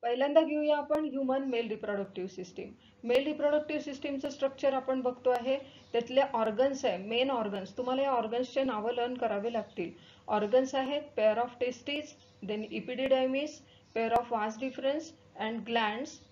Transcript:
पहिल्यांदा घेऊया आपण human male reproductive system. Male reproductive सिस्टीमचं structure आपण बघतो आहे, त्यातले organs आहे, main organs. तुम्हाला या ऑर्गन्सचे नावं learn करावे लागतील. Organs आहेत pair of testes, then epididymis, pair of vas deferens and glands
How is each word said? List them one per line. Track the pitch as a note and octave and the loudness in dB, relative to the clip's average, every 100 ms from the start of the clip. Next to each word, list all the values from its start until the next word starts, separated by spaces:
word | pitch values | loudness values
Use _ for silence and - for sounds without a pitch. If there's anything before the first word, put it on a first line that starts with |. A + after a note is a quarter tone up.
पहिल्यांदा | A#3 B3 C#4 D4+ | 0 2 6 6
घेऊया | D#4+ D4+ D4+ D4 | 6 2 4 2
आपण | D4 D4+ | 2 0
human | D#4 C4 C4+ C4+ | 0 -2 0 0
male | C4+ A#3 A#3 | 0 -2 -2
reproductive | G#3+ A3 G3+ G3 - F#3 | -4 -4 -4 -4 -6 -8
system. | - F3+ - - - - - | -8 -12 -10 -12 -14 -20 -12
Male | A3+ B3 | 0 2
reproductive | C#4 D4 D4 D4+ D4+ D4+ | 2 0 2 2 0 -4
सिस्टीमचं | D4 C4+ D4 C#4 D4 | -4 -6 -6 -4 -6
structure | C4 C4+ C4+ C#4 | -2 -4 2 2
आपण | C4 C4 C4 | 2 0 0
बघतो | B3+ B3 B3+ | 0 0 2
आहे, | B3 A#3+ C#4 C4+ - - | 2 2 -2 -2 -20 -4
त्यातले | A#3 A#3 B3+ | -2 2 2
organs | C#4 A3+ A3 G#3 C4+ C4+ | 2 2 0 4 2 2
आहे, | B3+ F3+ | -2 -2
main | G3 A#3 C4+ | -2 0 2
organs. | B3+ G#3+ G3 F#3+ - | 2 -2 -4 -6 -6
तुम्हाला | B3+ C4 | -2 0
या | C#4 | 2
ऑर्गन्सचे | B3+ A3 A#3 B3+ - | 2 0 -2 -2 0
नावं | C4+ A3 G#3+ | 0 0 -2
learn | A#3+ A#3+ | 0 -2
करावे | B3+ A#3 G3+ A3 | 0 0 0 -2
लागतील. | A#3 G#3 - E3+ - - - - | -4 -6 -6 -6 -8 -20 -20 -2
Organs | G#3 G#3 B3 C4 | 0 4 4 4
आहेत | C#4 C4 D4 D4 - | 0 -2 -2 -4 2
pair | G#3+ G#3+ | 2 4
of | B3 - | 0 -2
testes, | B3 B3+ - C#4+ D4+ - - - G3 | -4 -4 -6 -6 -6 -14 -20 -16 -6
then | G#3+ G#3+ | -6 -4
epididymis, | A3 - B3+ C4 C4 C4 C4+ D4+ - - - - - | -8 -6 -2 2 4 4 0 -2 -8 -20 -20 -8 -2
pair | A3+ | 2
of | A#3 A#3+ | 2 2
vas | A#3 G#3+ A3 | -2 -2 -4
deferens | C4 B3+ C4+ D4 D#4 - - - | -6 -2 -2 -2 -4 -16 -20 -8
and | A3 A3+ G3+ | -6 -4 -2
glands | A#3 A3 G#3+ D4+ - - | 0 0 -2 -8 -12 -20